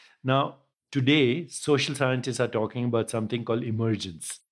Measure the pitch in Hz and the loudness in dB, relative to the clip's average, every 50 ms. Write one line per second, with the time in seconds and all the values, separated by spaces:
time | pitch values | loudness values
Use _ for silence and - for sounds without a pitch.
0 | - - _ _ - 131 131 135 143 - - - _ _ _ _ _ _ - 139 | -20 -20 _ _ -2 2 2 2 2 0 -4 -10 _ _ _ _ _ _ -2 0
1 | 127 123 147 156 139 120 120 170 123 - - - - - 147 135 131 - 143 123 | 4 4 6 6 6 4 2 0 -4 -8 -12 -6 0 2 2 2 2 0 -2 0
2 | 143 131 127 127 123 139 120 - 123 113 - 113 110 110 - 120 123 123 120 117 | 0 0 0 0 -2 -2 -2 0 0 0 0 0 -2 -2 -2 -2 -2 0 0 0
3 | 107 - - 113 110 104 127 117 120 117 117 113 131 123 113 110 113 113 110 - | 0 0 -2 -4 -4 -2 -4 -4 -2 -2 -2 -2 -2 -2 -2 0 0 0 0 -2
4 | - 95 85 78 - - - - _ _ | -4 -8 -10 -10 -12 -12 -12 -14 _ _